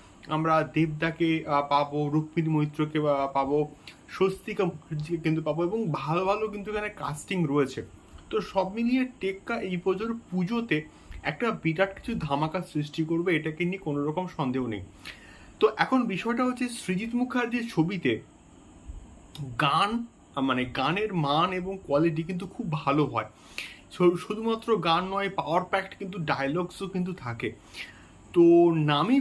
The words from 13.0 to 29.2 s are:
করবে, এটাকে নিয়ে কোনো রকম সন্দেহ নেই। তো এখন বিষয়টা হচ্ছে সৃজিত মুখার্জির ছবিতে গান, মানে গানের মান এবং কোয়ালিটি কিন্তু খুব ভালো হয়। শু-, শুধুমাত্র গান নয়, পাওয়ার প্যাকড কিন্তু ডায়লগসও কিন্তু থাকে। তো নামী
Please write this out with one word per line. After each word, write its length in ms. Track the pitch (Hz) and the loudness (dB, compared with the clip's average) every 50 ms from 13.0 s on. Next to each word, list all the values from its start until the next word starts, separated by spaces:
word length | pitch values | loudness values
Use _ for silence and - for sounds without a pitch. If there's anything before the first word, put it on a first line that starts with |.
| 160 | -2
করবে, 320 | 156 165 165 175 190 175 | 0 0 0 2 2 0
এটাকে 280 | 156 151 160 156 156 175 | 0 0 -4 -4 -2 -2
নিয়ে 140 | 175 190 190 | -2 -2 -4
কোনো 260 | - 160 143 143 143 | -4 -4 -2 -2 -2
রকম 220 | 151 151 175 180 | -2 -2 -2 -4
সন্দেহ 400 | 170 - - 147 127 123 131 127 | -4 -4 -2 -2 0 0 0 -2
নেই। 140 | 117 107 101 90 - - - - - - - - - - - - - - - | -2 -4 -6 -8 -12 -16 -18 -18 -18 -18 -18 -20 -20 -20 -20 -20 -20 0 2
তো 120 | - 214 - | 2 2 4
এখন 260 | - 160 - 262 262 240 | 2 2 2 4 2 2
বিষয়টা 420 | 185 190 175 - 226 233 233 254 | 0 -2 -2 -2 -2 0 0 0
হচ্ছে 240 | 254 247 247 247 240 | 0 0 -2 -4 -6
সৃজিত 460 | - - - - 185 185 220 233 233 | -6 -6 -4 -4 -2 -2 -2 -2 -2
মুখার্জির 560 | 240 254 254 - 254 240 233 233 247 226 233 | -2 -2 0 0 -2 -2 -2 -2 -4 -6 -2
ছবিতে 500 | - - 160 170 208 180 - 131 113 104 - - - - - - - - - - - - - - - - - - - - - - - - 143 131 120 120 | 0 0 0 0 0 -2 0 0 -2 -2 -4 -10 -20 -20 -20 -20 -20 -20 -20 -20 -20 -18 -16 -14 -14 -14 -16 -16 -20 -20 -20 -18 -14 -12 -10 -8 -2 0
গান, 460 | 151 143 143 165 190 202 226 233 233 - - - - - - | 2 2 4 2 2 2 0 -2 -4 -6 -12 -20 -20 -10 -4
মানে 280 | 139 135 135 127 127 127 | -2 0 0 0 0 -2
গানের 500 | 123 120 - 131 143 165 196 214 214 196 | -2 -2 -2 0 0 0 0 -2 -2 0
মান 380 | 175 151 139 143 156 170 190 190 | 0 2 2 4 4 2 2 0
এবং 260 | 180 180 185 196 190 - | -2 -4 -6 -8 -8 -2
কোয়ালিটি 360 | - 139 147 160 170 156 156 165 | 0 2 4 4 4 2 0 -2
কিন্তু 240 | 160 185 180 202 | -4 -6 -6 -8
খুব 260 | 185 - - 226 175 151 | -8 -8 -8 -4 -4 -4
ভালো 340 | 151 - 139 139 151 147 | -2 0 2 2 4 2
হয়। 180 | 131 117 113 110 - - - - - - - - - - - - - | 2 0 -2 -4 -4 -10 -18 -20 -16 -12 -12 -12 -12 -14 -18 -20 -18
শু-, 260 | - - 180 175 180 | -2 2 4 4 4
শুধুমাত্র 600 | 170 - - 214 208 220 226 226 226 226 - 226 | 2 -2 -6 -6 -4 -2 -2 -2 -2 0 0 0
গান 320 | 196 160 175 165 170 185 190 | 2 4 2 2 2 2 0
নয়, 200 | 190 196 196 196 | -2 -2 -2 -2
পাওয়ার 360 | 190 - 143 143 160 180 175 | -4 -4 -2 0 0 0 2
প্যাকড 340 | - - 190 185 - - - | 2 0 -2 -2 -4 -8 -12
কিন্তু 200 | 196 185 180 202 | -10 -8 -6 -4
ডায়লগসও 720 | 160 151 139 135 139 135 147 175 180 175 - - 196 180 | -2 -2 0 0 0 0 0 -2 -2 -4 -6 -8 -10 -6
কিন্তু 240 | 190 185 180 185 180 | -4 -4 -4 -4 -4
থাকে। 400 | - - 120 117 113 - 107 - - - - - - - - - - - - - - - - - | -6 -8 -8 -6 -4 -6 -6 -6 -8 -14 -18 -16 -14 -14 -14 -16 -20 -20 -20 -20 -20 -20 0 4
তো 380 | 175 170 170 170 170 170 175 | 6 8 10 10 8 8 8
নামী 500 | 165 160 151 147 147 147 156 208 262 277 | 6 4 4 4 4 4 4 4 4 4